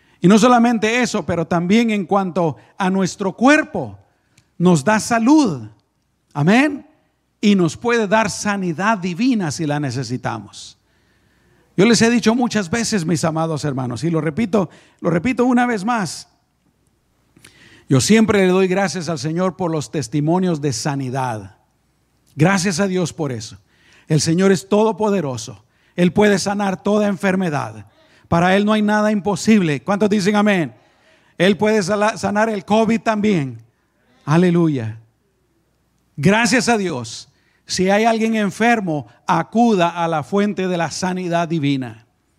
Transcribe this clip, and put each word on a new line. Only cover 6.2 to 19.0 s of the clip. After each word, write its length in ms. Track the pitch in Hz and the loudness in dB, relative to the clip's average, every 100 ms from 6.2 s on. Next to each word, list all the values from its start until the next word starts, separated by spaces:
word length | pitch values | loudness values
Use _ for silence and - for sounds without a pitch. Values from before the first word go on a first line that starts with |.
| _ | _
Amén. 540 | 147 151 233 294 262 - _ _ _ _ _ | -2 2 4 2 -2 -12 _ _ _ _ _
Y 140 | 214 | 2
nos 220 | 196 165 - | 2 2 -2
puede 300 | 233 233 208 | -2 0 2
dar 220 | 220 214 | 0 0
sanidad 680 | - 208 202 180 156 202 226 | -4 -6 -4 -4 -2 -2 -2
divina 520 | 180 170 254 220 165 | -4 -2 0 0 -2
si 160 | 135 156 | -4 -4
la 140 | 147 | -2
necesitamos. 1000 | 143 120 117 123 123 113 101 - - - _ _ _ _ _ _ _ _ _ - | -4 -6 -6 -6 -6 -8 -10 -18 -20 -20 _ _ _ _ _ _ _ _ _ 0
Yo 100 | 220 | 2
les 140 | 226 | 4
he 80 | 226 | 2
dicho 240 | 240 214 | 2 2
muchas 360 | 240 240 220 175 | 0 0 -2 -4
veces, 340 | 233 226 214 | -4 -4 -4
mis 200 | 160 165 | -2 -2
amados 400 | 170 160 165 156 | -2 -2 -4 -4
hermanos, 400 | 151 131 127 120 | -6 -6 -6 -6
y 60 | 160 | -4
lo 100 | 160 | -2
repito, 500 | 151 151 226 208 170 - _ _ | -4 -4 -2 -2 -2 -6 _ _
lo 100 | 180 | -2
repito 340 | 170 170 247 | -2 -2 0
una 220 | 247 247 247 | 0 2 0
vez 180 | 220 | -2
más. 440 | 202 233 170 - - _ _ _ _ _ _ _ _ _ _ _ - _ - - - | -4 -4 -4 -10 -18 _ _ _ _ _ _ _ _ _ _ _ -20 _ -20 -14 0
Yo 120 | 135 | 2
siempre 460 | - 220 220 202 185 | 4 4 4 2 2
le 60 | |
doy 160 | 185 190 | 2 2
gracias 400 | 185 190 175 | 0 -2 -4